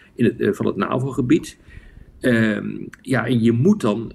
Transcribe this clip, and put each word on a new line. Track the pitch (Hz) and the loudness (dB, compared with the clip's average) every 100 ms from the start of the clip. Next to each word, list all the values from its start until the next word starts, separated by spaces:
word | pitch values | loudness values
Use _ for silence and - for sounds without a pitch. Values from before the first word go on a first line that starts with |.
| _ - | _ -2
in | 117 | 0
het, | - | 2
eh, | 110 | 0
van | - 107 | 0 -2
het | 95 | -2
navo-gebied. | 98 123 135 143 123 165 - - - - - - - - | -2 -2 -2 -2 2 0 0 -16 -20 -20 -20 -20 -20 -6
Ehm, | 131 113 110 104 104 101 - - | 0 2 2 -2 -6 -10 -12 -14
ja, | - 123 120 | -4 -2 0
en | 120 | 2
je | 113 | 4
moet | 117 165 214 | 4 4 2
dan | 113 104 113 | 0 -2 -6